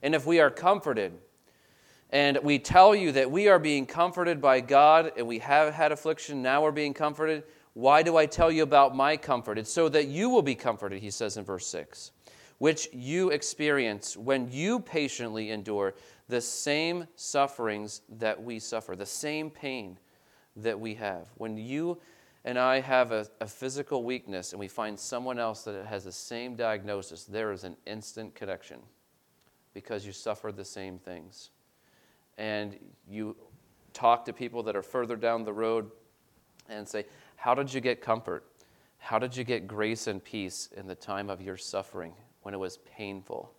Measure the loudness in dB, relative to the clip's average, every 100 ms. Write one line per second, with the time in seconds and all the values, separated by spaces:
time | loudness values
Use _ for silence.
0 | 2 0 4 6 6 6 2 2 2 -2
1 | -2 -6 -20 _ _ _ _ _ _ _
2 | _ 2 4 2 2 0 6 10 12 10
3 | 4 2 2 4 8 8 6 0 0 0
4 | 0 2 0 4 6 6 6 8 10 8
5 | 6 -2 -4 -4 2 4 4 2 0 0
6 | -4 -4 -4 -4 0 2 2 0 -4 -2
7 | -4 -2 -2 -2 -6 -20 _ 0 6 6
8 | 8 6 4 4 4 4 6 8 8 6
9 | 0 0 0 -2 0 -6 -4 2 4 4
10 | 2 0 2 4 4 0 -2 -2 -4 -8
11 | -10 -6 -4 -6 -6 -8 -6 -8 -10 -16
12 | -20 _ -20 -20 -20 _ 0 0 -4 -10
13 | -6 0 0 0 -4 -4 0 0 0 -4
14 | -8 -10 -2 -2 -2 -4 -2 -2 -2 -4
15 | -4 -6 -8 -6 -6 -8 -4 -2 -2 -4
16 | -20 -20 _ -4 -4 -6 -2 0 0 -4
17 | -8 _ -6 0 0 0 -4 -4 -8 -12
18 | _ -6 -4 -4 -6 -10 -8 -8 -8 -12
19 | -10 -8 -6 -6 -8 -10 -10 -8 -10 -16
20 | _ _ _ _ _ -8 -4 -4 -6 -6
21 | -6 -6 -10 -12 -10 -8 -8 -6 -6 -6
22 | -12 _ _ _ -6 0 2 2 4 4
23 | 4 0 -4 _ -12 -8 -8 -8 -4 -4
24 | -4 -6 -6 -10 -8 -10 -12 -8 -8 -8
25 | -8 -8 -6 -4 -4 -6 -10 -12 -8 -10
26 | -10 -16 -12 -10 -10 -4 -4 -4 -6 -8
27 | -8 -16 -12 -6 -6 -6 -10 -16 -14 -14
28 | -14 -14 -16 -14 -10 -10 -12 -20 -20 _
29 | _ _ _ _ _ _ _ -20 -10 -10
30 | -10 -12 -8 -8 -8 -12 -14 -14 -14 -14
31 | -16 -16 -18 -20 -20 _ _ _ _ _
32 | _ _ _ -12 -6 -6 -6 -12 -20 _
33 | -16 -10 -10 -12 -18 -20 _ _ _ 0
34 | 2 2 0 -10 -8 -8 -6 -6 -4 -4
35 | -4 -2 -2 -2 -4 -4 -2 -2 -4 -12
36 | _ _ _ _ _ _ _ -14 -8 -8
37 | -8 -14 -20 _ -2 0 0 -4 -4 -4
38 | -2 -4 -4 -10 -12 _ _ _ _ _
39 | -4 -4 -4 -8 -6 -6 -6 -4 -4 -4
40 | -6 -8 -10 -10 -10 -10 -14 -16 -14 -14
41 | -8 -8 -6 -8 -10 -12 -8 -8 -8 -12
42 | -14 -16 _ _ -12 -8 -8 -10 _ -14
43 | -12 -12 -12 -14 -14